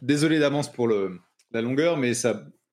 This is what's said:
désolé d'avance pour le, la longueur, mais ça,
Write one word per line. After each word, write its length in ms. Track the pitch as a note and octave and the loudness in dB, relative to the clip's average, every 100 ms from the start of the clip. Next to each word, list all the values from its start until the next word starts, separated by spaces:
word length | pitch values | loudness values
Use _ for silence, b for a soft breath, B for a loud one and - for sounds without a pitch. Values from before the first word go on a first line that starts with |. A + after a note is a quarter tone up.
désolé 380 | B2+ D3 D#3 D#3+ | -2 2 2 2
d'avance 340 | C#3+ D3 - | 2 0 -4
pour 160 | - A#2 | -2 0
le, 320 | G#2 F#2+ F2+ - _ _ | 0 -2 -6 -16 _ _
la 100 | A#2 | -4
longueur, 360 | A#2 C3+ E3 D#3+ | -2 0 0 2
mais 160 | B2 | 0
ça, 320 | A2+ A#2+ G#2+ - - _ | 0 0 -2 -6 -20 _